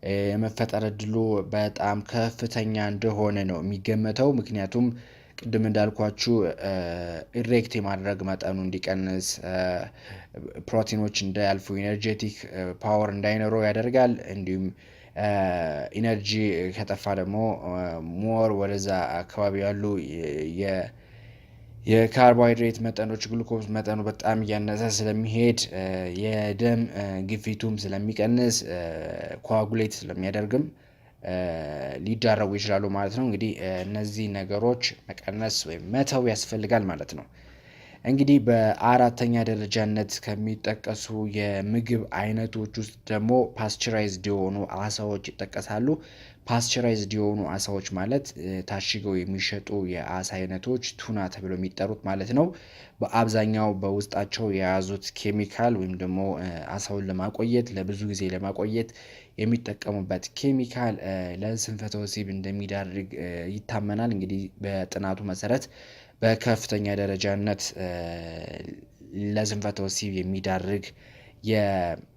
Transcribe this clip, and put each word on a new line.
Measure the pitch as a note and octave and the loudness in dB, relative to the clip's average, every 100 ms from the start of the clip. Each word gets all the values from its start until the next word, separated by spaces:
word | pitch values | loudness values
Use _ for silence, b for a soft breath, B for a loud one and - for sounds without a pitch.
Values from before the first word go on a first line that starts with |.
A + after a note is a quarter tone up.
እ፣ | - G2 | 0 0
የመፈጠር | G2+ G#2 A2 A2 A#2 G#2 | 2 2 0 0 -2 0
እድሉ | G#2+ G#2 G#2+ A2+ A2+ G#2 F#2 | -2 -4 -2 0 2 2 0
በጣም | G#2 G#2 G2+ G2+ G#2 | 0 -2 0 0 0
ከፍተኛ | G2+ A#2+ A#2 A2+ A#2 A#2+ A2 A2 G#2 | -2 -2 -2 -2 -4 -2 -2 0 -2
እንደሆነ | G#2 A2+ G#2 G#2+ G2+ | 0 0 2 2 2
ነው | F#2+ F2 | 0 -2
የሚገመተው። | F#2 G2+ F#2+ A2 A2 G#2+ C3+ | -2 -4 0 0 0 4 4
ምክንያቱም | C3+ G#2 G#2+ G2 A#2+ B2 A#2+ B B B - | 4 0 -2 0 2 2 0 B B B -12
ቅድም | A#2 A2 | -2 0
እንዳልኳችሁ፣ | A2 G#2+ G#2+ G#2+ G#2+ G#2 - A#2 F2+ - | 2 4 2 2 -2 0 2 4 4 0
እ፣ | G2 F#2+ F2 F2 F2 E2 - | -2 -2 -2 -4 -6 -8 -8
ኢሬክት | A#2+ A2+ A#2+ A2+ | -6 2 2 2
የማድረግ | - G2 G2 G2 G2 | -4 -2 -2 -2 -2
መጠኑ | F#2+ F#2+ - F#2+ | -2 -2 -2 -2
እንዲቀንስ፣ | F#2 F#2 F2+ F#2+ F#2+ F#2 F2+ - | -2 -2 -2 -2 0 -2 -2 -6
እ፣ | E2+ F#2 F#2 F2+ F#2+ B B G2 B - D2+ - | -4 -2 0 -2 -6 B B -18 B -14 -14 -12
ፕሮቲኖች | - A2+ A2 G#2+ G#2+ G#2 | -2 0 2 0 0 -2
እንዳያልፉ፣ | G2 F#2+ G2+ G2 F#2+ G2 | -2 0 2 2 -2 -4
ኢነርጄቲክ፣ | G2+ G#2 A2 G#2+ G#2+ G#2 - | -2 -2 -2 -2 -4 -6 -12
እ፣ | F#2+ F#2 F2+ | -6 -6 -4
ፓወር | G#2+ G#2+ G#2+ | 2 2 2
እንዳይኖረው | G2+ G#2 A2 A2 A2+ | 2 0 2 2 4
ያደርጋል። | G#2+ G#2+ A#2 B2+ B2 A#2 - | 2 2 2 6 6 4 -4
እንዲሁም፣ | F#2+ F#2+ F#2+ F#2+ - B B B - | -6 -2 -2 -2 -6 B B B -4
እ፣ | G#2 G2+ F#2+ F2+ E2 D2 B1+ | 0 2 2 2 0 -2 -4
ኢነርጂ | - A2+ A2 G2+ G#2+ G#2+ E2+ F#2 | -2 0 0 0 0 2 2 -2
ከጠፋ | F#2 G2+ G2 - G2 | -4 -4 -4 0 0
ደግሞ፣ | F2+ G#2 A2+ G2+ | 0 0 0 -2
እ፣ | E2+ F2+ F2+ E2 D#2+ E2+ | -4 -4 -4 -6 -6 -4
ሞር | A2 A2+ A2+ | 0 4 4
ወደዛ | G2+ G2 G2+ G2 F#2 E2+ E2+ | 4 0 0 0 0 0 -2
አካባቢ | F2+ - G2+ G2 | -6 0 0 2
ያሉ | G2 G#2 G#2 G2+ | 0 0 0 -2
የ-፣ | C2+ D#2+ D#2+ D2 D#2 E2+ | -2 -6 -4 -4 -4 -2
የ-፣ | G2 F#2+ - - B B B B B B B - | 0 0 -2 -8 B B B B B B B -12
የካርቦሃይድሬት | - A2 A2+ C3 B2 A#2+ A#2+ A#2 A#2 A2+ | 4 6 6 10 10 12 8 6 2 2
መጠኖች፣ | A2+ G#2 A2 A2 | -4 -2 -2 -4
ግሉኮዝ | G#2+ A2+ A2+ A2+ G#2+ | -4 -4 -2 -4 -2
መጠኑ | A2 G#2 G#2+ | -2 0 -2
በጣም | G#2+ G#2 - A2 | -2 -2 0 2
እያነሰ | G#2+ G#2+ G#2 G#2 A#2 | 0 0 0 0 0
ስለሚሄድ፣ | G#2 G#2+ G#2+ A2+ A2+ A#2+ A#2 - | 0 0 0 0 4 6 6 0
እ፣ | F#2+ F#2+ F#2 F2+ F2+ | -4 -4 -2 -4 -2
የደም፣ | G#2 G#2+ G#2 G2+ A#2 A#2 A#2 | 0 0 0 2 2 2 0
እ፣ | F#2+ G2+ F#2+ | -4 -4 -4
ግፊቱም | G2 G#2+ G#2+ G#2+ A2+ G#2+ | -4 -4 -4 -4 -2 -2
ስለሚቀንስ፣ | G2+ G2 G#2 G#2+ G#2+ A#2+ B2 A2 | -4 -4 -4 2 4 4 4 2
እ፣ | - F2+ E2+ D#2+ D#2+ E2 D#2+ - | -2 -6 -6 -6 -8 -8 -8 -10
ኮአጉሌት | - A2 G#2 A2 G#2+ | 0 2 2 2 0
ስለሚያደርግም፣ | - G2 F#2 F#2+ G2+ G#2 B2+ D#3 - b b b b | -2 -8 -4 -2 0 0 0 0 -6 b b b b
እ፣ | - F#2 F2+ E2 D2+ D2+ C2 C2+ | -6 -4 -2 -4 -6 -6 -8 -6
ሊዳረጉ | F#2 A2 A#2 G#2+ G#2 | -4 0 4 4 2
ይችላሉ | G2+ G#2 G2 G2+ | -2 0 0 0
ማለት | G2 G2+ | -2 -2
ነው። | A2 | 0
እንግዲህ፣ | C3 G2+ A2 - | 0 0 -2 -2
እ፣ | F#2 F#2 | -4 -4
እነዚህ | F#2 G#2 G#2 G2+ G#2+ | -4 -4 -4 -4 -4
ነገሮች | G2 F#2+ G#2 A#2 B2 - - | -4 -4 0 2 2 -2 -6
መቀነስ | - F#2+ - G#2 A2 - | -16 -12 -8 -4 -2 -2
ወይም | D#2 D#2+ F2 | -4 -8 -2
መተው | A#2+ C3+ C3+ B2 | 0 2 4 2
ያስፈልጋል | G#2+ - A2 G#2+ A#2 | 2 -2 -4 2 4
ማለት | G2 E2 - | 4 -2 -6
ነው። | D2+ - B B B B B B B | -10 -14 B B B B B B B
እንግዲህ | - C3+ C#3 C#3+ | 0 4 8 8
በአራተኛ | A#2 A#2 A2 - A#2 B2 B2 A#2+ A#2+ A#2+ | 8 6 6 4 6 8 8 6 2 4
ደረጃነት | A2+ A2 G#2 A2 G#2+ G#2+ G#2 - | 2 0 0 0 2 2 0 -4
ከሚጠቀሱ | - G#2 G#2+ G#2+ - G#2+ - G#2+ - A2 G#2+ | -6 -4 -4 -2 -2 -4 -4 -6 -6 -4 -2
የምግብ | G#2 G#2 G2 G2 A#2 A2+ A#2 G#2+ | 0 0 0 0 0 2 0 0
አይነቶች | F3 G#3 A2 A2+ A2+ G#2+ A2 | -2 0 0 -2 -4 -6 -4
ውስጥ | G#2+ - - | -8 -10 -2
ደግሞ | G#2+ A2 B2+ A#2+ | 0 6 6 4
ፓስቸራይዝድ | - A2 - - A2+ G#2 F#2 G2 | 0 -4 -2 -2 0 0 -2 0
የሆኑ | G2 F#2+ G2+ G2 | 0 0 0 -4
አሳዎች | F#2+ G#2 G2+ G#2 G2+ G2+ | -4 -4 -4 -4 -4 -6
ይጠቀሳሉ። | - G2+ - F#2+ G#2+ B2+ - B B B B | -10 -8 -8 -6 -2 0 0 B B B B
ፓስቸራይዝድ | - A#2 A#2 C3 A#2+ A2 G2 | 0 0 2 2 2 2 0
የሆኑ | G#2+ G#2 G#2 E2+ | 0 2 2 -2
አሳዎች | F#2+ - G2 F#2+ | -2 -4 -4 -4
ማለት፣ | F#2+ G2 C3+ C#3 - | -4 0 0 -2 -10
እ፣ | F2 F#2+ | -6 -6
ታሽገው | F#2 G2+ F#2+ A2 G#2 | -4 -6 -4 -4 0
የሚሸጡ | F#2+ F2+ F#2+ F#2+ G2+ - G#2 F#2 | -2 -2 -2 -4 -4 -4 -4 -2
የአሳ | F2 D2 F#2 F#2 | -4 -4 -6 -4
አይነቶች | F#2 F#2 F#2 G#2+ B2+ B2 - | -4 -4 -4 -2 -4 -4 -10
ቱና | - G#2+ F#2+ | -6 -4 -4
ተብለው | G2+ F#2+ F#2 | -6 -6 -4
የሚጠሩት | F#2 - G2 G#2+ | -4 -2 -4 -4
ማለት | G2 F#2+ F#2+ | -4 -4 0
ነው። | C3 E3+ F3 B B B _ | 4 2 0 B B B _
በአብዛኛው | G#2+ A2+ A2+ A2 G#2+ A2 G#2+ G2 | 0 4 4 4 4 4 2 2
በውስጣቸው | G2 G2 G2+ - G2+ - A2 | 0 0 -2 -2 -2 -2 0
የያዙት | F#2+ F#2 F#2+ F#2+ G2 - | 2 4 2 0 -4 -8
ኬሚካል | - G#2 G#2 G2+ - A#2 G#2+ | -6 -2 0 -2 2 2 2
ወይም | F#2 F2+ | -2 -4
ደግሞ፣ | F2+ F#2 F#2+ | -2 0 0
እ፣ | D#2 F2+ E2+ D2+ | -2 -4 -6 -6
አሳውን | G2 - G2+ G2 | -6 -4 -4 -2
ለማቆየት፣ | F#2 G2 - A#2 A#2+ A#2+ | -2 -2 0 2 4 2
ለብዙ | G2 F#2+ G2 G#2 | -4 -4 -4 -4
ጊዜ | G2 F#2+ | -2 -2
ለማቆየት | F#2 G2 F#2+ G#2+ A2 A2+ - B B B - | -2 -4 -2 -2 0 -4 -8 B B B -4
የሚጠቀሙበት | A2 A#2 A#2+ G#2 - G2+ F#2+ F#2+ - | 0 0 0 -8 -4 -4 -2 -4 -6
ኬሚካል፣ | - C#3 C3+ A#2+ B2 A#2+ G#2+ | -4 0 0 0 -2 -2 -2
እ፣ | F#2 F#2+ F2+ F2+ | -4 -4 -4 -4
ለስንፈተ | G#2+ A2 - G#2+ A2 G#2 | -4 -4 -6 -6 -6 -6
ወሲብ | G#2 G#2+ G2 | -6 -6 -4
እንደሚዳርግ፣ | G2 G2 G2+ G2+ G2 G2 F#2 F#2+ | -4 -4 -4 -4 -4 -4 -6 -6
እ፣ | - F2 E2+ E2+ | -8 -6 -6 -6
ይታመናል። | G#2 G#2+ A2 G#2 G#2 A#2+ | -8 -4 -4 -2 0 0
እንግዲህ | G#2 F#2 G2 G2 - | 0 -2 -4 -6 -8
በጥናቱ | G2 G2 F#2 F#2 F#2+ F#2+ | -4 -4 -4 -4 -2 -2
መሰረት | G#2 F#2 G#2 C3 - B B B B B | -4 -4 0 -2 -2 B B B B B
በከፍተኛ | A2+ A2 B2 A2 - G#2+ G#2 G2+ | 2 4 2 0 0 -2 0 0
ደረጃነት፣ | G2 G2 G2+ G2+ G#2 G2+ - | 0 0 0 0 0 -2 -4
እ፣ | - F2+ F2 E2+ E2+ E2 E3 D#3+ - - - - _ - F#2+ G#2 | -6 -6 -4 -6 -8 -10 -10 -12 -12 -12 -14 -18 _ -12 -4 0
ለስንፈተ | G#2 G#2+ G#2 G#2 G2+ | 0 0 0 -4 -2
ወሲብ | G2 - G#2 | -4 -2 -2
የሚዳርግ | F#2+ F#2 F#2+ F#2+ F#2 F#2 G2+ - - B B B B | -2 -2 -2 0 0 0 -2 -4 -16 B B B B
የ-፣ | G#2+ A2 G2+ F#2+ F2 E2 - | 0 2 4 2 0 -4 -10